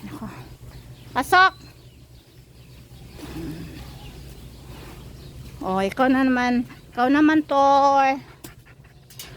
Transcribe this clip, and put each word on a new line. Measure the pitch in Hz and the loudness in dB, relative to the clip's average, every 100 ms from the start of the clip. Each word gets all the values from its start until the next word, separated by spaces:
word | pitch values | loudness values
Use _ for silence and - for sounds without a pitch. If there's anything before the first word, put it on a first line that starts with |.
nako. | 202 - 226 - - - - - - - - | -14 -14 -14 -16 -20 -20 -20 -20 -20 -20 -8
Pasok! | - 269 359 370 - - - - - - - _ - - - - - - - - - 156 160 160 156 160 135 135 - - - - - - - - 156 - - - - - - - - | -4 2 4 4 2 -20 -20 -20 -20 -20 -20 _ -20 -20 -20 -20 -20 -20 -20 -20 -18 -16 -12 -12 -12 -14 -16 -16 -18 -18 -18 -18 -18 -20 -20 -20 -18 -18 -18 -18 -18 -18 -18 -16 -10
Oh, | 190 190 196 | -4 -2 -2
ikaw | - 262 | 2 2
na | 262 262 | 4 2
naman. | 247 247 247 240 - - | 2 0 0 -2 -10 -10
Ikaw | - 254 | 0 2
naman, | 285 302 311 294 | 4 4 4 2
Tor. | 277 277 277 277 277 269 269 - - - - - - - - - - - | 4 6 6 6 4 4 0 -6 -20 -20 -20 -20 -20 -20 -20 -20 -20 -18